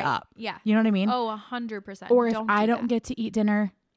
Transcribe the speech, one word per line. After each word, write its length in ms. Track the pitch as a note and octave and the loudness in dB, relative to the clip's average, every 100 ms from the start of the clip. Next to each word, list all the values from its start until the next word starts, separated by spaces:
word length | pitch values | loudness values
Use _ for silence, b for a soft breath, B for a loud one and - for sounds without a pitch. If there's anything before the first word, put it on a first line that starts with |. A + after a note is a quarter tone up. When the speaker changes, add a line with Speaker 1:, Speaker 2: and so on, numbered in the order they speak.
| C#3+ | 0
Speaker 1:
Right. 20 | A#2+ | -4
Speaker 2:
up." 140 | - - | -6 -14
Speaker 1:
Yeah. 220 | A3 - | -12 -6
Speaker 2:
You 100 | G#3+ | 0
know 60 | G#3+ | 2
what 80 | A3 | 4
I 40 | |
mean? 180 | G3 G#3 | 2 0
Speaker 1:
Oh, 160 | B3 A3+ | 0 -4
a 60 | G#3+ | -8
hundred 460 | - B3 A#3 G#3 | -10 -10 -8 -10
percent. 280 | G3+ G3 F#3+ | -14 -10 2
Speaker 2:
Or 160 | B3 A#3 | 2 2
if 60 | |
Speaker 1:
Don't 160 | A3 A3 | 0 0
Speaker 2:
I 160 | G#3 A3 | 2 2
Speaker 1:
do 60 | |
Speaker 2:
don't 100 | A#3+ | 2
Speaker 1:
that. 40 | A#3 | 0
Speaker 2:
get 160 | A#3 - | -2 -2
to 140 | B3+ | -6
eat 120 | A3 | -4
dinner, 400 | A3 G#3 G#3 G3+ _ _ | 0 2 2 0 _ _